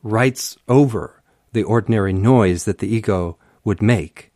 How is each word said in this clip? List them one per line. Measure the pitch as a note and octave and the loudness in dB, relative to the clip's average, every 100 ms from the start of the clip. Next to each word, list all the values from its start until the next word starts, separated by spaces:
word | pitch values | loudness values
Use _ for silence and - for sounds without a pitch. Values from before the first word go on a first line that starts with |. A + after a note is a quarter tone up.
writes | A2 A2 C3 B2+ - - - | -2 0 0 -2 -14 -14 0
over | B2+ C#3+ A2 - _ _ _ _ | 2 4 0 -8 _ _ _ _
the | A2+ | -4
ordinary | F#2+ A#2 G#2+ A2 F#2+ | 0 0 0 0 0
noise | F#2+ G#2+ B2+ F#2+ F2 - | 0 2 4 4 0 -4
that | - | -6
the | G2+ | -4
ego | A2+ G#2+ F#2+ F2 - _ _ | -4 -2 -2 -4 -10 _ _
would | A2+ F#2+ | -6 0
make | G#2+ A2+ D2 - - | 0 0 -2 -16 -20